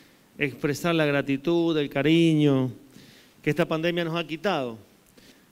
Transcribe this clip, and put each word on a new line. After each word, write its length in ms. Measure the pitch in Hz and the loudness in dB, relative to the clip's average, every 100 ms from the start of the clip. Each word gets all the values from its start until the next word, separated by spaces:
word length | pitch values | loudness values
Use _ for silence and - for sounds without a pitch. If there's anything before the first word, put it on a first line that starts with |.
| _ _ _ - | _ _ _ -6
expresar 560 | 143 120 151 139 175 165 | -6 -4 -6 -4 -2 0
la 100 | 151 | 0
gratitud, 720 | 143 139 139 170 170 170 156 | 0 -2 -2 0 0 0 0
el 120 | 143 | -2
cariño 840 | 139 139 165 165 156 147 135 127 110 - - - - - _ | 0 4 4 4 4 4 4 0 -6 -20 -20 -20 -20 -20 _
que 60 | - | -4
esta 180 | 147 165 | -2 -2
pandemia 380 | 160 170 175 170 | -2 -2 -2 -4
nos 100 | 165 | -4
ha 100 | 156 | -6
quitado. 520 | 156 202 165 123 110 - _ _ _ - - _ | -6 -2 -2 -4 -8 -18 _ _ _ -20 -20 _